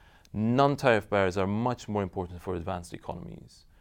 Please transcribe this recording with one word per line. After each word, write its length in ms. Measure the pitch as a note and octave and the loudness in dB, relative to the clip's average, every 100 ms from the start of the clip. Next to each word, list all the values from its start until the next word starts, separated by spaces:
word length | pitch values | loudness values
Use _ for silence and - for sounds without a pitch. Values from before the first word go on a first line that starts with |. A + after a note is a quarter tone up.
| - - - | -20 -20 -10
Non-tariff 760 | - A2 B2 C#3+ C#3 C3+ A2 - | -2 2 4 4 4 4 4 4
barriers 260 | G2+ F#2+ F#2 | 2 4 2
are 120 | F#2+ | 0
much 400 | G#2 B2 B2 - | 0 -2 -4 -4
more 160 | G#2 | -2
important 360 | F#2+ G2 F2 F2 | -2 -4 -8 -8
for 140 | F#2+ | -6
advanced 400 | F2+ E2+ F2+ F2 | -4 -4 -6 -8
economies. 680 | - - - - - - - - - | -12 -10 -10 -12 -16 -18 -20 -20 -20